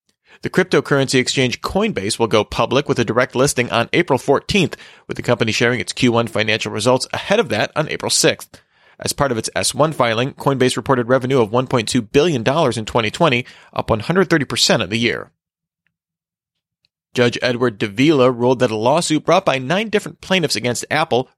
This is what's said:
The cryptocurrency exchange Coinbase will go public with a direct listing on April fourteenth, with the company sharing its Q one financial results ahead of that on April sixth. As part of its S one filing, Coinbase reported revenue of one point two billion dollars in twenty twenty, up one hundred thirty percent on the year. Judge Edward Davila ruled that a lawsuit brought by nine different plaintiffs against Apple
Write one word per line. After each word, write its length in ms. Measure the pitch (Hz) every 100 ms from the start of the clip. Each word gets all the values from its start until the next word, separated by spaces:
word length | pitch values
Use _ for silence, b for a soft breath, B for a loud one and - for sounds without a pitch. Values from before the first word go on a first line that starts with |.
| _ _ b b
The 100 | -
cryptocurrency 680 | - 185 156 - 139 135 131
exchange 400 | 123 - 127 107
Coinbase 580 | - 190 220 135 98 -
will 80 | 117
go 160 | 107
public 460 | 104 - 117 127 151
with 100 | 120
a 60 |
direct 320 | 110 117 123 123
listing 340 | 139 - 120
on 180 | 113 113
April 260 | 139 175 131
fourteenth, 580 | - 135 - 208 143 - B B B
with 100 | -
the 60 |
company 300 | 120 120 113
sharing 260 | 104 120 123
its 140 | 98
Q 180 | - 127
one 160 | 117 117
financial 460 | - 107 110 107
results 340 | 107 107 127 -
ahead 260 | 120 - 208
of 100 | 170
that 200 | 107 135 -
on 120 | -
April 220 | 80 98
sixth. 500 | - 156 107 - b b b b b
As 140 | -
part 180 | - 139
of 80 | 113
its 120 | -
S 180 | - 95
one 200 | 123 156
filing, 400 | 147 120 110 131
Coinbase 440 | - - 135 127 127
reported 320 | - 131 117
revenue 320 | 131 123 135
of 120 | 110
one 160 | 120 127
point 200 | 131 107
two 140 | 131
billion 400 | 104 139 170 139
dollars 340 | 110 147 147 113
in 80 | 107
twenty 240 | 127 107
twenty, 360 | - 170 120 - B B
up 160 | - -
one 120 | 113
hundred 300 | 104 170 -
thirty 140 | 165
percent 380 | 127 117 - 170
on 60 | 90
the 80 | 113
year. 340 | 117 65 50 _ _ _ _ _ _ _ _ _ _ _ _ _ _ _ _ _ _
Judge 240 | - 120 -
Edward 380 | 123 120 123 104
Davila 540 | 110 98 143 151 127
ruled 260 | 120 123 127
that 100 | 123
a 40 | 110
lawsuit 480 | 117 156 170 156
brought 200 | - 170
by 140 | - 135
nine 320 | 127 180 220
different 320 | 208 - -
plaintiffs 340 | - 185 151 -
against 300 | 123 117 -
Apple 380 | 147 160 120 127